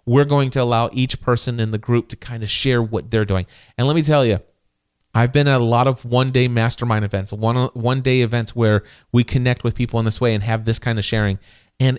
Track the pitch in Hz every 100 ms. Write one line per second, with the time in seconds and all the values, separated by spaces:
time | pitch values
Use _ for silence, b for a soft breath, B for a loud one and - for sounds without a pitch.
0 | - 131 143 143 135 131 120 113 117 127
1 | 127 - - 120 - 117 110 107 113 120
2 | - - - 117 107 - 135 123 110 110
3 | 117 113 101 95 90 b b b 135 160
4 | 147 147 123 95 - _ _ _ _ _
5 | _ 113 123 139 143 131 117 120 131 127
6 | 120 123 131 127 127 120 117 - 120 107
7 | 101 98 95 104 110 123 127 123 117 131
8 | 127 127 117 120 113 120 113 104 - B
9 | B 120 120 127 123 123 120 - 120 117
10 | 113 - 123 107 104 113 110 110 123 110
11 | - 110 104 98 b b b - 131